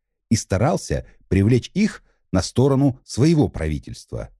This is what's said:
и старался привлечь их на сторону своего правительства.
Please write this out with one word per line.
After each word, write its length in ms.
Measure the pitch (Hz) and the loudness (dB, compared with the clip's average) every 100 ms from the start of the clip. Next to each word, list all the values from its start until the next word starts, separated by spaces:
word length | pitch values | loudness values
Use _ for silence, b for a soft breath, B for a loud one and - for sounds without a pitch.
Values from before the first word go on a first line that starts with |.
| _ _ _ | _ _ _
и 80 | 107 | -4
старался 680 | - 95 135 190 - 67 b b _ | -2 -2 0 -2 -4 -8 b b _
привлечь 420 | 95 98 123 - | 0 2 2 0
их 300 | 180 214 - _ _ _ | -2 -2 -4 _ _ _
на 100 | 92 | -4
сторону 580 | - - 139 135 139 123 | -2 0 2 2 0 -2
своего 440 | - - 151 165 107 | -8 0 2 2 0
правительства. 800 | - 80 73 - - - 57 - | -2 -4 -4 -8 -16 -12 -12 -12